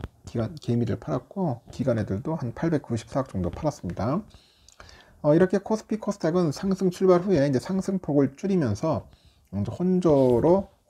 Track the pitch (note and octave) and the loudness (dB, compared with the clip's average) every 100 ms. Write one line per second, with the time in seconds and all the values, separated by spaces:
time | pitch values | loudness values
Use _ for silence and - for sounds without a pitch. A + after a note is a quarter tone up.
0 | - _ - A#2 A2 - - A#2+ A#2+ B2 | -14 _ -8 -6 -6 -6 -2 -2 0 -4
1 | - C#3 - G3 E3+ A#2 - - B2+ A2+ | -4 -6 -6 -4 -4 -4 -10 -4 -2 -2
2 | G2+ G2 D3 D#3+ A#2+ - E3 D3 - A2+ | -2 -4 -4 -6 -6 -4 -2 -2 -4 -8
3 | - C#3+ - F#2+ F2 - D3+ - F2 F2 | -4 -6 -4 -4 -4 -4 -6 -6 -10 -4
4 | A2 F3+ - - _ _ _ _ - - | -2 -2 -6 -20 _ _ _ _ -20 -20
5 | - - G3+ E3 F#3 G3 - A3 - G#3+ | -20 -4 2 4 4 0 -2 -6 -4 -6
6 | G#3 - D#3+ F3+ E3 - F#3+ F#3+ F#3+ - | -4 -4 0 0 0 -2 -4 0 0 2
7 | F#3+ F3 G3+ D#3+ C#3+ B2+ - F#3+ G3 F#3+ | 4 4 4 2 2 0 0 -4 -2 -4
8 | - C#3+ C3+ - G3 F#3 A#2+ G2+ D#3+ A2 | 0 2 2 0 -2 0 0 0 -2 -2
9 | - _ _ _ _ G3 G3+ - F3+ F3+ | -6 _ _ _ _ -6 -4 -2 0 2
10 | E3+ C#3 B2+ A#2 D3+ F#3+ - _ | 4 4 6 4 4 4 0 _